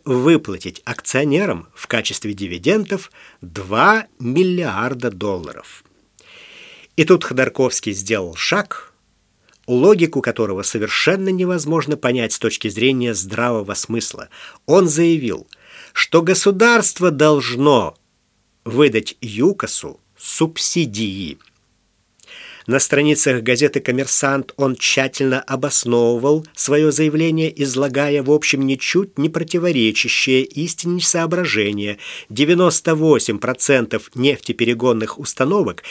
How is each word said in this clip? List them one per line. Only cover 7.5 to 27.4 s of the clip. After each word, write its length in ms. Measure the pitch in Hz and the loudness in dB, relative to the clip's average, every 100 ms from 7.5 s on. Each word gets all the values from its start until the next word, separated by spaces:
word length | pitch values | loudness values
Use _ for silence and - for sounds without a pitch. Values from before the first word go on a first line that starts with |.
| - 127 - 110 | 2 0 0 -6
сделал 420 | 98 98 107 87 | -8 -4 -4 -4
шаг, 580 | 80 - 202 - - - _ _ _ _ _ _ _ - | -6 -2 -2 -2 -10 -16 _ _ _ _ _ _ _ -2
логику 520 | 123 175 208 160 147 | 2 6 6 2 0
которого 420 | 117 117 104 95 | -4 -2 -4 -2
совершенно 680 | 98 113 104 - 156 190 190 | -4 -4 -4 0 0 0 0
невозможно 680 | 185 180 175 147 165 139 147 | -2 0 -2 0 -2 -2 -2
понять 360 | 127 123 113 | 0 0 -2
с 60 | - | -2
точки 300 | 113 - 107 | -2 -4 -6
зрения 460 | 101 127 131 120 | 0 0 2 -2
здравого 600 | 98 95 107 120 113 98 | -4 -6 -4 -2 -2 -4
смысла. 560 | 98 - 113 - - - - - - - | -8 -4 -6 -6 -10 -18 -20 -20 -12 2
Он 220 | 180 180 | 4 4
заявил, 580 | 151 170 160 117 85 - - _ - - | 2 2 2 -2 -6 -10 -20 _ -20 -10
что 300 | - - 165 | -4 2 2
государство 880 | 170 185 202 190 233 233 - - 180 | 4 2 2 4 4 4 2 2 0
должно 840 | 139 151 147 120 123 143 127 82 - _ _ _ _ _ _ | 4 4 4 0 2 4 4 2 -8 _ _ _ _ _ _
выдать 520 | 120 120 147 110 - - | -6 2 2 2 -4 -12
юкосу 800 | 113 104 165 196 - - 71 - _ _ | -10 0 0 0 -6 -6 -8 -16 _ _
субсидии. 1200 | - - 160 165 - 180 135 104 107 95 85 67 _ _ _ _ _ _ _ _ - - - - - | -6 -2 -2 -2 -4 -2 -2 -4 -6 -6 -10 -12 _ _ _ _ _ _ _ _ -20 -20 -20 -16 -2
На 140 | 135 | 2
страницах 640 | - 143 151 147 143 123 | 4 2 4 4 2 2
газеты 380 | 113 123 143 143 | 0 2 2 0
"Коммерсант" 720 | - 127 135 - 139 139 - - | -2 -2 0 0 0 -2 -4 -2
он 180 | 139 123 | -2 0
тщательно 640 | - - 135 - 135 131 | -2 0 0 0 0 0
обосновывал 1080 | - 131 143 - 120 120 117 120 135 156 156 | -4 -4 -2 -2 2 2 2 2 2 2 0
своё 360 | - - 147 156 | -6 0 2 2
заявление, 600 | 143 156 156 165 160 | 2 0 2 0 0